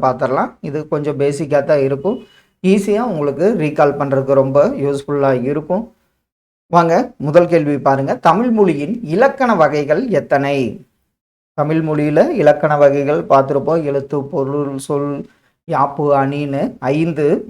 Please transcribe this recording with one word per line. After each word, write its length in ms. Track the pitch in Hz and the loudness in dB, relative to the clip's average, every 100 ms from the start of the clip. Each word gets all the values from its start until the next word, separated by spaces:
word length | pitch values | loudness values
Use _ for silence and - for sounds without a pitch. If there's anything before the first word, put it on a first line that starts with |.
பார்த்துடலாம். 500 | 131 117 127 143 262 - | 0 0 -2 -2 -4 -6
இது 280 | 156 151 151 | -8 -8 -4
கொஞ்சம் 300 | 151 147 139 | -4 -4 -2
பேசிக்கா 440 | 143 143 143 143 | -2 -2 -2 0
தான் 160 | 139 147 | 2 2
இருக்கும். 400 | 135 139 180 247 - _ _ _ 185 | 0 -2 -4 -4 -8 _ _ _ 0
ஈஸியா 340 | 202 208 208 | 2 2 0
உங்களுக்கு 540 | 240 156 143 139 190 202 | -2 -2 -4 0 0 0
ரீகால் 400 | 151 151 143 139 | 0 2 2 0
பண்றதுக்கு 340 | 139 135 131 | -2 -2 2
ரொம்ப 360 | 139 135 139 147 | 2 4 2 2
யூஸ்ஃபுல்லா 720 | 139 139 139 143 143 139 127 | 0 -2 -4 -4 0 0 0
இருக்கும். 500 | 127 147 151 185 233 _ _ _ _ _ _ _ _ | -2 -4 -4 -4 -6 _ _ _ _ _ _ _ _
வாங்க, 460 | 170 165 180 247 - | 2 4 2 0 -6
முதல் 280 | 143 165 170 | 2 4 4
கேள்வி 320 | 170 147 139 | 2 2 0
பாருங்க. 360 | 135 139 139 | 0 0 0
தமிழ் 360 | - 165 180 247 | 0 2 2 2
மொழியின் 500 | 220 185 143 147 240 | 2 2 0 -4 -6
இலக்கண 520 | 151 175 269 - 240 | -2 2 2 2 0
வகைகள் 540 | 196 151 147 139 156 254 | 2 2 2 0 -2 0
எத்தனை? 800 | 165 - 139 139 139 117 - - _ _ _ _ _ _ | -2 0 0 0 -2 -2 -6 -16 _ _ _ _ _ _
தமிழ் 260 | - 147 160 | -6 -2 -2
மொழியில 500 | 160 151 151 151 330 | -2 -2 0 2 2
இலக்கண 460 | 262 151 147 156 147 | 2 2 2 2 4
வகைகள் 460 | 143 143 139 160 | 4 4 0 -2
பார்த்திருப்போம். 640 | 165 139 135 139 147 165 | 2 2 2 -2 -2 -2
எழுத்து, 380 | 143 139 139 147 | -2 -4 -4 -6
பொருள், 540 | 139 - 135 143 139 135 | -4 -4 -4 -4 -4 -6
சொல், 480 | - 143 143 139 - _ _ _ - | -6 -4 -4 -8 -12 _ _ _ -6
யாப்பு, 360 | 143 139 - 147 | -2 -2 -2 0
அணின்னு 600 | 139 135 143 147 139 170 - | 0 0 -2 -4 -4 -6 -4
ஐந்து 680 | 131 151 165 156 147 233 - | -2 0 -2 0 0 0 0